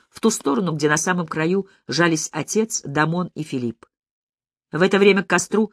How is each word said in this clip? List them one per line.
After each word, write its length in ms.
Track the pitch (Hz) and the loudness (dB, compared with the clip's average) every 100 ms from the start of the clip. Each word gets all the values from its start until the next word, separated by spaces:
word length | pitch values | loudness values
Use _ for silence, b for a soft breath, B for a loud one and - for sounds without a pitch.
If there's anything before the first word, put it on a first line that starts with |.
| _ | _
в 100 | - | -4
ту 120 | 226 | -2
сторону, 420 | - 285 269 180 | 0 -2 -2 -2
где 160 | 156 147 | 0 0
на 80 | 151 | 0
самом 300 | - 180 160 | 0 -4 -4
краю 400 | 160 160 196 190 b b | -4 -2 -2 -4 b b
жались 420 | 131 170 156 - | 2 2 2 -4
отец, 500 | 156 139 208 220 - | -8 -4 -2 -2 -4
Дамон 460 | - 143 156 170 170 - | -6 -2 0 -2 -4 -8
и 80 | |
Филипп. 420 | 151 135 120 113 - _ _ _ _ _ _ _ _ | -8 -6 -6 -8 -16 _ _ _ _ _ _ _ _
В 100 | 151 | 0
это 160 | 190 196 | 2 4
время 240 | 202 196 | 4 4
к 40 | 185 | 2
костру 440 | 175 - 208 214 | 0 0 -2 -2